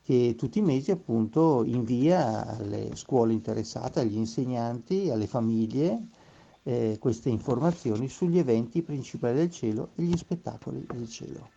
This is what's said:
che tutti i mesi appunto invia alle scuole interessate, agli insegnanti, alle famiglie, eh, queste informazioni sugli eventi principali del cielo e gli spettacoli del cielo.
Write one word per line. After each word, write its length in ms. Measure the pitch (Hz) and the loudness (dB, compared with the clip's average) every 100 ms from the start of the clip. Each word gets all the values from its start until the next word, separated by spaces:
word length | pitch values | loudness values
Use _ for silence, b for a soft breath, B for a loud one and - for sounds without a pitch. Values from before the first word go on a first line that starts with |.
che 340 | - 127 120 117 | 2 4 4 0
tutti 240 | 131 208 | -2 0
i 20 | |
mesi 280 | 202 131 147 | 2 2 0
appunto 720 | 180 - 117 110 151 160 131 | -2 0 0 2 4 4 4
invia 800 | 113 123 113 123 143 180 131 107 - | 2 0 0 2 4 4 2 -2 -4
alle 500 | 113 101 104 107 - | -6 -6 -4 -6 -10
scuole 360 | - 135 113 | 0 4 4
interessate, 680 | 113 113 110 107 127 123 160 | 2 0 -4 -4 -6 -4 0
agli 160 | 117 104 | 0 0
insegnanti, 960 | 113 - 127 123 117 120 - 190 190 | -2 -2 -2 -2 -2 -4 -2 0 0
alle 160 | 113 104 | 0 0
famiglie, 800 | 127 113 113 113 120 160 233 220 B B B B B | 0 0 2 0 2 0 0 -6 B B B B B
eh, 340 | - 120 113 107 | -4 0 0 0
queste 280 | 135 113 139 | 0 0 0
informazioni 800 | 110 - 123 160 175 127 107 131 | -2 0 2 2 0 -2 -2 -2
sugli 300 | - 180 175 | -2 2 2
eventi 440 | 135 113 113 170 | 4 2 2 -4
principali 520 | 165 143 120 113 120 | -4 -6 -8 -4 0
del 160 | 127 170 | 2 0
cielo 400 | 170 117 107 - - | 0 -2 -2 -4 -4
e 80 | |
gli 120 | 170 175 | 0 0
spettacoli 720 | - 175 - 110 - - - | -2 -6 -6 -10 -8 -10 -8
del 220 | 123 120 | -8 -10
cielo. 420 | - - 65 - | -10 -12 -14 -16